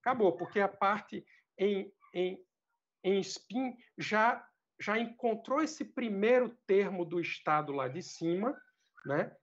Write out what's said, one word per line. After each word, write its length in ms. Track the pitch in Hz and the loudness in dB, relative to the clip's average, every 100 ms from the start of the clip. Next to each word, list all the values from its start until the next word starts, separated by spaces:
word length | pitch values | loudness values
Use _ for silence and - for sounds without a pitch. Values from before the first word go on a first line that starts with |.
Acabou, 360 | 240 254 196 165 | 0 4 2 2
porque 240 | 170 208 | -4 0
a 80 | 196 | 0
parte 560 | - 196 214 - 208 - _ _ - | 2 0 0 -4 -14 -14 _ _ -2
em, 320 | 196 196 - _ - | 0 0 -4 _ -10
em, 320 | 175 185 185 - _ _ _ _ _ | -2 -2 -2 -16 _ _ _ _ _
em 180 | 185 196 | 0 2
spin 560 | 185 - _ 214 262 247 - - | 0 -8 _ -4 -4 -6 -18 -10
já, 500 | 156 214 226 247 - _ _ _ | -2 2 4 2 -6 _ _ _
já 200 | - 220 | -4 -2
encontrou 640 | 233 - 240 220 - 269 | -2 -2 -2 -2 -2 -2
esse 220 | 311 - | -2 -4
primeiro 680 | - - 240 196 214 254 247 - _ | -10 -6 -4 0 4 4 4 -4 _
termo 380 | 196 196 185 | 2 4 -2
do 140 | 170 170 | -4 -2
estado 540 | 165 - - 151 147 | -4 -4 0 0 0
lá 160 | 139 131 | -4 -4
de 140 | 135 | -6
cima, 580 | - - 165 175 226 302 _ _ _ - - | -12 -6 -2 0 -2 -4 _ _ _ -16 -4
né? 280 | 143 226 - | -2 -4 -8